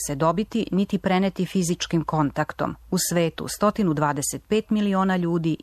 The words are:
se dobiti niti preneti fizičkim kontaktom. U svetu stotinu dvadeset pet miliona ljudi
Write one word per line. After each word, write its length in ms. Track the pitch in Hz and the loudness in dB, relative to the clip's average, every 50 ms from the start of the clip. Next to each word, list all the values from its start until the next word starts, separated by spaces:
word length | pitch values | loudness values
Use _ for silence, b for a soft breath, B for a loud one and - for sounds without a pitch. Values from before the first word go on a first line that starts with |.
| - | -2
se 80 | - 147 | -4 -2
dobiti 540 | 135 165 160 170 180 220 - - 226 - - | 2 2 2 2 0 -2 -2 -2 -4 -2 0
niti 260 | - 185 202 - - 180 | 0 0 0 0 -2 -2
preneti 480 | - 190 185 185 196 196 - - 185 | 0 2 2 2 2 0 0 -2 -4
fizičkim 580 | - - 190 175 165 180 - - - - 165 147 | -2 0 0 0 0 -2 -2 -2 -2 -2 -2 0
kontaktom. 720 | - - 156 151 135 - - 151 - - - 143 - 143 - - - | 0 0 0 0 0 0 -2 -4 -4 -4 -4 -4 -4 -4 -8 -6 -4
U 60 | - 180 - - | -2 -2 -2 0
svetu 380 | 165 175 170 160 - - - - | 0 0 0 0 -2 -6 -8 -10
stotinu 460 | - - 208 208 208 - 208 170 151 | -2 0 0 0 2 2 0 0 2
dvadeset 540 | 147 151 147 143 143 139 - - 143 - - | 2 0 0 0 -2 -4 -4 -6 -8 -4 -2
pet 220 | 208 220 220 - | -2 -2 0 0
miliona 460 | 214 214 208 202 190 190 190 190 185 | -2 0 0 0 0 2 2 2 0
ljudi 400 | 185 175 170 170 175 160 165 151 - | 0 0 0 0 0 0 0 -2 -2